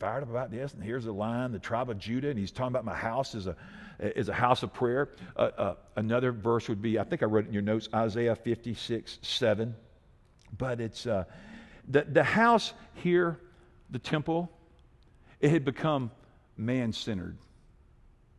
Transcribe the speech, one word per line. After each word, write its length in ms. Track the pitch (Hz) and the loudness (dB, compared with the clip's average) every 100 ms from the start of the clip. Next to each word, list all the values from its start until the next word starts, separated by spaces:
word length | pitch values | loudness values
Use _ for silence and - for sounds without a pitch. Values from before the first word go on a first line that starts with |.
fired 240 | 95 123 | -4 -4
up 60 | 131 | -4
about 200 | 120 131 | -4 -4
this, 240 | 110 139 | -6 -8
and 80 | - | -8
here's 220 | 98 131 | -6 -6
the 80 | 113 | -4
line, 400 | 98 107 120 127 | -4 -2 -2 -2
the 80 | 101 | -4
tribe 300 | - 113 127 | -4 -2 -2
of 80 | 104 | -4
Judah, 320 | 95 123 143 | -4 -2 -2
and 80 | 120 | -2
he's 120 | 98 | -4
talking 220 | - 127 | -4 -2
about 120 | 123 | -2
my 100 | 110 | -2
house 400 | 85 113 123 135 | -4 -2 -2 -4
is 120 | 113 92 | -4 -6
a, 100 | 82 - - - - | -8 -12 -18 -18 -6
is 300 | 104 - 101 | -4 -2 -2
a 40 | |
house 300 | 98 123 127 | 2 4 4
of 100 | 113 | 2
prayer." 380 | - 123 127 143 - 180 - | 0 2 2 -2 -6 -6 0
Uh, 140 | 117 - | 0 2
uh, 160 | 101 - - - | -2 -4 -8 -4
another 340 | 110 120 127 | 0 2 2
verse 380 | 117 113 117 - | 0 2 2 0
would 120 | 101 | -2
be, 180 | 113 110 | 0 0
I 40 | |
think 220 | 98 - | 0 0
I 20 | 110 | 2
wrote 180 | 107 | 2
it 40 | - | 2
in 40 | |
your 100 | 104 | 0
notes, 260 | 104 113 - | 2 0 0
Isaiah 440 | 110 113 104 117 113 | 0 0 2 2 2
fifty-six 800 | 120 113 123 107 - 117 - - | 0 -2 -4 -6 -4 -4 -6 -12
seven. 540 | - - 113 104 113 110 - - _ - - - - - | -6 2 2 2 0 -6 -16 -20 _ -20 -20 -20 -12 -6
But 240 | 131 117 | -4 -2
it's, 260 | 113 - 120 | -4 -6 -2
uh, 160 | 101 87 - - - - - - | -2 -2 -10 -18 -20 -20 -18 2
the, 140 | 139 | 2
the 200 | 151 147 | 4 4
house 500 | 139 208 233 233 - - - | 4 6 6 6 4 -10 -18
here, 460 | - 175 175 170 156 - - - - - | -4 2 4 4 -2 -12 -20 -20 -20 -10
the 80 | 131 | -10
temple, 520 | - 156 143 165 175 - - - - - - - - - | -2 -2 0 -2 -2 -10 -20 -20 -20 -20 -20 -20 -20 0
it 100 | 147 | 4
had 140 | 165 | 4
become 480 | 139 123 160 143 120 - - - _ - | 2 0 0 0 -2 -8 -20 -20 _ -6
man-centered. 800 | 110 127 117 - - 98 87 - - - - - _ - - _ _ | 0 0 0 -2 -4 -4 -6 -12 -18 -20 -20 -20 _ -20 -20 _ _